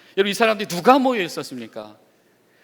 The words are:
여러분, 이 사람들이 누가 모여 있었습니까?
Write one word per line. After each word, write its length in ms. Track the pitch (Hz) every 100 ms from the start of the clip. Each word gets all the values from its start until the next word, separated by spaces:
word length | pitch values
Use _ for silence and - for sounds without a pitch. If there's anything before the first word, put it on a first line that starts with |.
| - 190
여러분, 140 | 202
이 40 |
사람들이 340 | 190 226 208 208
누가 300 | 175 180 269
모여 240 | 262 233
있었습니까? 760 | 165 160 135 123 110 113 107 107 _ _ _ _ _ _